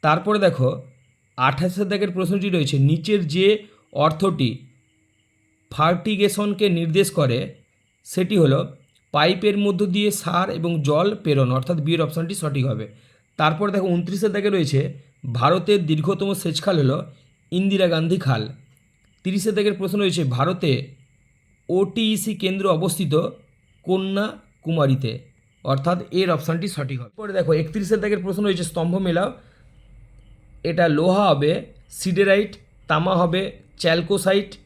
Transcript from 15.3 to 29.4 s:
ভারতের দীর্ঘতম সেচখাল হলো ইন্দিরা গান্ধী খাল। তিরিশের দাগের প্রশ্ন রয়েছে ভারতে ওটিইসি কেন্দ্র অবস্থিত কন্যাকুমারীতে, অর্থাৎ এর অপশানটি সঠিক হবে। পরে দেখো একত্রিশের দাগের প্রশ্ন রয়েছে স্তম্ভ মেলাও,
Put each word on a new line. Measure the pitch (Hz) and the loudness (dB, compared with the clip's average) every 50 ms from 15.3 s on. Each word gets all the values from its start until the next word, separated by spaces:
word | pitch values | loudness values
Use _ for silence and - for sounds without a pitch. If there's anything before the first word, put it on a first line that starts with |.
ভারতের | 117 120 120 143 175 185 180 - 208 202 170 | -4 0 2 2 2 2 2 2 2 2 2
দীর্ঘতম | 151 160 156 156 170 196 190 196 196 196 | 0 0 0 0 -2 -2 -2 -2 -4 -4
সেচখাল | 190 - 170 151 - - 202 185 160 | -4 -4 -4 -4 -2 -2 0 0 2
হলো | 139 127 135 - - - - _ _ _ _ _ _ _ | 2 2 0 0 -6 -10 -16 _ _ _ _ _ _ _
ইন্দিরা | - 185 196 196 190 190 185 175 | -4 -2 0 0 2 2 2 2
গান্ধী | 165 160 160 165 185 - - | 2 0 0 0 -2 0 0
খাল। | 135 123 110 107 - - - - _ _ _ _ _ _ _ _ _ _ _ _ | 0 0 -2 -2 -8 -10 -18 -20 _ _ _ _ _ _ _ _ _ _ _ _
তিরিশের | 190 185 202 185 220 202 | -4 -4 -2 -2 0 0
দাগের | 202 202 208 196 185 | 2 0 0 0 -2
প্রশ্ন | 196 185 185 208 | -4 -4 -2 0
রয়েছে | 202 190 147 175 156 131 120 | 0 0 0 0 -2 -2 0
ভারতে | 123 139 170 175 175 - 156 127 117 - - - _ _ _ _ _ _ _ _ _ _ _ _ _ _ - | 0 0 0 -2 -2 0 0 0 0 -2 -10 -18 _ _ _ _ _ _ _ _ _ _ _ _ _ _ -2
ওটিইসি | 170 185 196 190 196 233 226 214 214 202 208 220 208 - | 0 0 0 0 0 -2 0 0 0 -2 -2 -6 -6 -4
কেন্দ্র | - 185 190 190 196 196 170 | -4 -4 -4 -2 0 0 0
অবস্থিত | 156 175 160 - - 190 139 143 156 175 - - - - _ _ _ _ _ _ _ _ | 0 0 -2 -2 -2 -2 0 2 2 2 0 -2 -10 -20 _ _ _ _ _ _ _ _
কন্যাকুমারীতে, | - 185 190 190 190 196 196 208 214 - - _ _ _ _ _ 156 165 160 143 135 131 131 - 113 117 127 - - _ _ _ _ _ _ _ | -2 -2 -2 0 -2 -2 -2 -4 -4 -8 -12 _ _ _ _ _ -4 0 0 2 2 2 0 0 -6 -6 -8 -14 -20 _ _ _ _ _ _ _
অর্থাৎ | 135 135 139 135 175 180 175 - - - 180 | -2 -2 -2 0 -2 -2 -2 -4 -4 -2 -2
এর | 190 185 165 | 0 2 0
অপশানটি | 151 160 - 165 170 165 196 | -2 -2 -4 -4 -2 -4 -6
সঠিক | - 151 143 131 139 123 | -6 -6 -8 -6 -8 -10
হবে। | 120 113 _ - | -10 -14 _ -14
পরে | 214 202 190 190 | -12 -4 -2 -2
দেখো | 170 139 160 156 | 2 2 2 0
একত্রিশের | 160 160 - 214 196 170 220 196 | 0 -2 -4 -6 0 0 0 0
দাগের | 196 208 208 190 175 | 2 0 -2 -2 -2
প্রশ্ন | 190 185 185 208 | -4 -4 0 0
রয়েছে | 202 190 170 175 170 | 0 0 0 -4 -6
স্তম্ভ | - 175 165 175 175 190 196 | -4 -4 -2 -2 -2 -2 0
মেলাও, | 180 170 165 196 254 254 - | 0 0 0 -2 -2 -6 -12